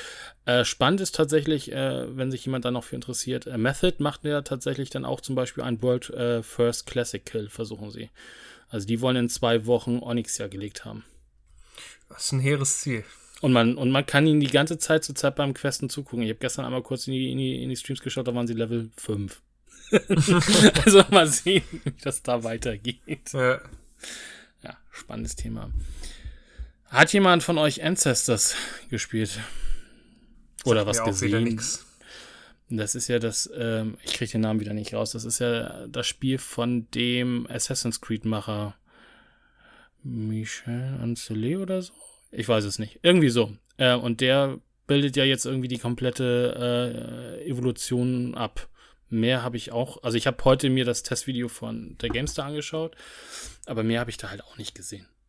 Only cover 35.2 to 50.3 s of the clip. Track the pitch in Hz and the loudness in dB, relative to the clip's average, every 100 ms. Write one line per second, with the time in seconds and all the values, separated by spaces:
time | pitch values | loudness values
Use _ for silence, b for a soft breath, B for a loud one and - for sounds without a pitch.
35.2 | 113 110 120 117 117 - 113 127 117 - | -4 -2 0 -2 -4 -10 -10 -6 -6 -4
36.2 | 131 131 - - 120 123 113 - 120 123 | -2 -2 -4 -4 -2 -2 -2 -2 0 0
37.2 | 123 120 117 120 - 123 120 - - 110 | 0 -2 -4 -6 -4 -4 -4 -6 -4 -4
38.2 | 110 107 101 104 104 - b b b b | -2 -2 -4 -6 -6 -10 b b b b
39.2 | b b b b b b b _ 139 117 | b b b b b b b _ -10 -6
40.2 | 107 110 110 - - 120 131 135 117 120 | -4 -4 -6 -8 -6 -6 -4 -4 -4 -6
41.2 | - 107 117 180 190 185 180 B B B | -4 -4 -2 -2 -2 -4 -6 B B B
42.2 | _ - 113 110 104 - 107 - 170 180 | _ -6 0 2 0 -4 -8 0 6 6
43.2 | 143 117 104 101 _ - 127 123 120 117 | 6 4 0 -4 _ 0 2 2 0 0
44.2 | 127 135 139 - - _ - 143 143 139 | 4 4 2 -2 -12 _ 0 2 2 2
45.2 | 135 131 123 131 123 123 120 120 127 120 | 2 2 -2 -4 -4 -4 -4 -2 -2 0
46.2 | 127 120 123 - 120 120 123 117 117 117 | 2 2 2 0 -2 0 -2 -4 -8 -10
47.2 | 120 - 165 123 123 120 - 123 127 127 | -12 -10 -6 -2 -2 -2 -2 0 0 0
48.2 | 123 - 110 - - b b b _ 117 | -4 -4 -6 -6 -12 b b b _ 0
49.2 | 117 127 123 117 - 117 131 - 123 117 | 2 2 -2 -6 -6 -4 -4 -6 -2 0
50.2 | 139 | 0